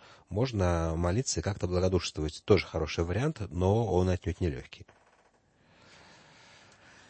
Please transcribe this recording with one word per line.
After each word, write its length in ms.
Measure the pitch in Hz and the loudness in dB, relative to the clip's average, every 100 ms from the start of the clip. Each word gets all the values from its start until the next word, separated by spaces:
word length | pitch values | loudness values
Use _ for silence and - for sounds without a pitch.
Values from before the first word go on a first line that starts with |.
| - - - | -12 -20 -8
можно 640 | 95 131 107 90 85 82 82 | -2 -2 0 2 2 0 0
молиться 440 | 87 101 135 - | 0 0 -2 -4
и 40 | |
как-то 240 | - - 90 | -4 -4 -2
благодушествовать. 720 | 90 92 92 - - 76 - - | 0 2 2 -2 -6 -6 -2 4
Тоже 200 | 95 - | 4 4
хороший 380 | 85 78 - | -4 -4 -2
вариант, 380 | 85 95 147 156 101 | -2 0 -2 -4 -8
но 360 | 85 92 107 117 | 0 2 2 2
он 220 | 87 92 | 2 2
отнюдь 320 | 90 - 80 | 0 -2 -2
не 80 | 87 | -2
лёгкий. 360 | 64 - - - - _ _ _ _ _ _ _ _ - - - - - - - - - - - - - | -4 -10 -18 -20 -20 _ _ _ _ _ _ _ _ -20 -20 -20 -20 -20 -20 -20 -20 -20 -20 -20 -20 -20